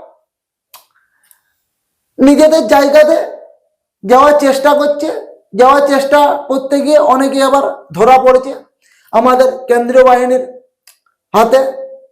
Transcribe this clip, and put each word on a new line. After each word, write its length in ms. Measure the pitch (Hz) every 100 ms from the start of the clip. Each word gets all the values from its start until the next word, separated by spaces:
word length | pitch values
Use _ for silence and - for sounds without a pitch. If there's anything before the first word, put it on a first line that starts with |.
| - _ _ _ _ _ _ - _ _ _ _ _ _ _ _ _ _ _ _ _ -
নিজেদের 440 | 262 285 311 320 226
জায়গাতে 440 | 285 285 302 302 330 - - - _ _ _ _ _
যাওয়ার 320 | 190 247 294 294
চেষ্টা 280 | 277 254 285 294
করছে। 300 | 294 285 311 - - - _ 196
যাওয়ার 240 | 254 285 285
চেষ্টা 280 | 269 269 294 285 - -
করতে 260 | 269 269 285 269
গিয়ে 140 | 302 -
অনেকে 260 | 262 277 269 269
আবার 180 | 269 - - - 160
ধরা 200 | 220 262 254
পড়ছে 260 | 254 269 - - _ _ _ _
আমাদের 340 | 220 247 254 262 - -
কেন্দ্রীয় 360 | 240 240 254 254
বাহিনীর 340 | 247 254 254 - - _ _ _ _ _ _ _
হাতে, 280 | 208 226 262 269 - - - _